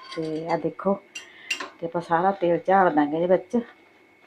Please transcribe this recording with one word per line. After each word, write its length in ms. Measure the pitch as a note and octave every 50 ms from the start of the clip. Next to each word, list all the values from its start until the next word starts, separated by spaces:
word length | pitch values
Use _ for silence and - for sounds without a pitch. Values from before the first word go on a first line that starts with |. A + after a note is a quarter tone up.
| - - -
ਤੇ 320 | E3 D#3+ D#3 D#3 D#3 E3 E3
ਆ 80 | E3
ਦੇਖੋ, 380 | E3 E3 D#3+ D#3 - - F#3+ G3 - - _ - - - - - - - - - - - - - -
ਤੇ 60 | E3+
ਆਪਾਂ 140 | E3 - F3
ਸਾਰਾ 300 | E3+ - E3+ E3 F#3 G3
ਤੇਲ 280 | G3 - F3 F3 E3+ D#3+ -
ਝਾੜ 260 | - F#3+ G3 F#3 F3
ਦਾਂਗੇ 240 | D3+ D3+ D3 C#3+ D3+
ਇਹਦੇ 100 | E3 F3
ਵਿੱਚ। 320 | F3+ F#3 F3 - - - A#3 - - - _ _ _ _ _ _ _ _ _ _